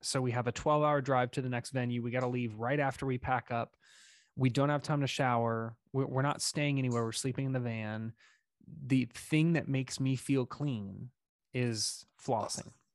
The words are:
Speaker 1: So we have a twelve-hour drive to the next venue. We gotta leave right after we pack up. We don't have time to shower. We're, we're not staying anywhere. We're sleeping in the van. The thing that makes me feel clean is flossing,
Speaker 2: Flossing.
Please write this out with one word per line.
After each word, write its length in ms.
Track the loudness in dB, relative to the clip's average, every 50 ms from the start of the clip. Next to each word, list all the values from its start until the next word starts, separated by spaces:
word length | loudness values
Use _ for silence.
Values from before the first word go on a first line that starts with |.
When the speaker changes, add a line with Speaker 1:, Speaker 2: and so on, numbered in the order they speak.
| -6
Speaker 1:
So 180 | -2 0 0
we 100 | 2 2 0
have 140 | 0 0
a 60 | -2 -2
twelve-hour 480 | 0 2 2 4 4 4 4 4 2
drive 300 | 2 4 4 4 4 2 0
to 100 | -4 -4
the 60 | -2
next 220 | -2 -4 -4 -2
venue. 320 | -2 -2 0 0 0 -2 -2
We 80 | -2
gotta 160 | 0 0 0 0
leave 260 | 0 0 -2 -2 -4
right 220 | -4 -2 0 0 2
after 280 | 0 0 -2 -2 -2
we 120 | -2 -2 -2
pack 320 | 0 0 0 0 0 -2
up. 260 | -4 -4 -4 -4 _ _ _ -20 -20 -20 -20 -20 -20 -20 _ _ -4
We 140 | 2 2 2
don't 180 | 4 4 4 4
have 140 | 2 0 0
time 180 | 0 0 0
to 60 | 0
shower. 680 | 0 0 0 2 2 2 2 2 2 0 -2 -4 -6 -8 -14 _ _ -2
We're, 140 | -2 -2
we're 160 | 0 0 0 2
not 200 | 0 0 0 -2
staying 360 | -4 -2 0 0 2 2 2
anywhere. 240 | 2 2 2 2 0
We're 80 | 0 -2
sleeping 340 | -4 -4 -4 -2 -2 -2
in 60 | -2 -2
the 80 | -2
van. 520 | -2 -2 -4 -4 -4 -4 -6 -6 -6 -8 -10 _ -18 -20 _ _ _ _ _ _ -20 -20 -16 -10 -4
The 220 | 2 2 2 2 0 -4
thing 400 | -12 -6 0 4 4 6 6 4
that 140 | 2 2 0
makes 300 | 0 0 -2 -2 -4 -2
me 160 | 0 0 0
feel 280 | 0 0 0 2 2 2
clean 640 | 0 -4 -4 -4 -2 -2 -4 -6 -8 -10 -10 -12 -14 -16 _ _ _ _ _ _ _ -4
is 500 | -2 0 0 0 0 -2 -4 -4 -6 -14 _ _ _ -4
flossing, 360 | -2 0 0 0 -2 -6 -8
Speaker 2:
Flossing. 140 | -10 -12 -16 _ _ _ _